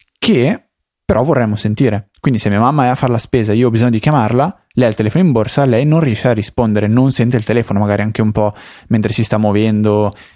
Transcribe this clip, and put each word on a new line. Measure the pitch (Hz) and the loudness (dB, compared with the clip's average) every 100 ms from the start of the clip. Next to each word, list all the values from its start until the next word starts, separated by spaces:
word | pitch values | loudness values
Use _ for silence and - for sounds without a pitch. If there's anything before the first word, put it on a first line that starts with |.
| _ _ | _ _
che | - 160 131 - _ _ _ _ - | 0 2 0 -2 _ _ _ _ -2
però | 180 | 0
vorremmo | 139 131 110 104 | 0 0 0 -2
sentire. | 107 107 131 101 - _ | -4 0 0 -2 -8 _
Quindi | 147 113 | -2 -2
se | 107 | 0
mia | 101 | 2
mamma | 120 151 | 2 2
è | 127 | 0
a | 127 | 0
fare | 131 | -2
la | 117 | -2
spesa | - 127 107 | -2 -2 0
e | 110 | 0
io | 123 | 0
ho | |
bisogno | 113 123 | 2 0
di | 110 | 0
chiamarla, | 147 147 107 120 156 - _ | 0 0 2 0 -2 -6 _
lei | - 120 | 0 0
ha | |
il | 113 | 0
telefono | 107 165 | -2 0
in | 185 | 2
borsa, | 117 107 - | 2 0 0
lei | 139 113 151 | 2 2 2
non | 160 | 2
riesce | 147 104 127 | 0 0 0
a | |
rispondere, | 110 - - 113 104 104 | 0 -2 -2 0 0 2
non | 120 135 | 2 2
sente | 131 117 127 | 0 0 0
il | - | 0
telefono, | 117 113 101 | -2 -2 -2
magari | 104 101 | 0 -2
anche | 107 107 | -2 -2
un | 107 | -2
po' | 107 104 - - - - | 0 -2 -4 -18 -20 -4
mentre | 113 104 | -2 -2
si | 110 | -4
sta | 110 107 | -2 0
muovendo, | 107 101 110 107 107 104 104 - - | 0 0 0 0 0 0 0 -6 -20